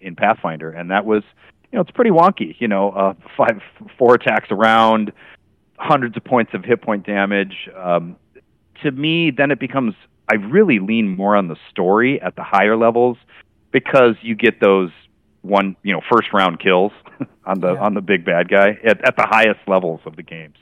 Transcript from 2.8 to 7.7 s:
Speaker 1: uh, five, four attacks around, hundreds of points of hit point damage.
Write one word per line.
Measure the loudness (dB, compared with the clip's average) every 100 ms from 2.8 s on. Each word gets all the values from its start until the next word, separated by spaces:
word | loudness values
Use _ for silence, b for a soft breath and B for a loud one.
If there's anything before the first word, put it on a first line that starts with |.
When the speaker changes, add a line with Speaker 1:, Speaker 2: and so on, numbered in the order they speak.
| -2
Speaker 1:
uh, | 0 -2 -4 -10 -2
five, | -2 -2 -8 -20 -12 0
four | 4 4
attacks | 2 -2 -2
around, | 0 4 4 4 2 -2 -10 B B _ _ _ -8
hundreds | -2 -2 -2 -8
of |
points | -2 -2 -2 -6
of | -2
hit | -2
point | -2 -6 -4
damage. | -2 0 -2 -4 -8 -18